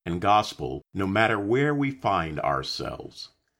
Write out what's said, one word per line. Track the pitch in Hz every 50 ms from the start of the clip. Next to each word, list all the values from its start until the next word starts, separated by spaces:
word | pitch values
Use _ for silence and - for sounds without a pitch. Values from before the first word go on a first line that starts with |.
| -
and | 85 85 87
gospel, | 87 98 104 104 107 - - - 73 64 65 69 - _ -
no | 95 98
matter | 95 95 107 113 110 110 101
where | 101 101 120 135 143 147 147
we | 143 143 139
find | 135 - - 117 98 90 82 80 76 71
ourselves. | - - 71 67 67 - - - - - - - - - - - - - _ _ _ _ _ _